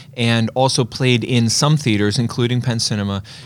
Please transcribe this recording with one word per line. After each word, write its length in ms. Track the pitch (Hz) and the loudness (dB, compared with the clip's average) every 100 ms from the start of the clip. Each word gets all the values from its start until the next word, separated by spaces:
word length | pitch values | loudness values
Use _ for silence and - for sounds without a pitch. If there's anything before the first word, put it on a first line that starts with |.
| - - | -12 -2
and 320 | 117 117 113 - | 0 2 0 2
also 280 | 131 - | 2 2
played 400 | 120 - 127 123 | -2 0 2 2
in 260 | 110 123 117 | 2 0 2
some 280 | - 147 151 | 2 2 2
theaters, 400 | - 104 104 101 | 2 2 2 0
including 420 | 117 - 120 123 | -2 -2 -2 0
Penn 180 | 123 117 | -2 -2
Cinema, 420 | - 107 101 98 98 - | -2 -4 -4 -6 -8 -16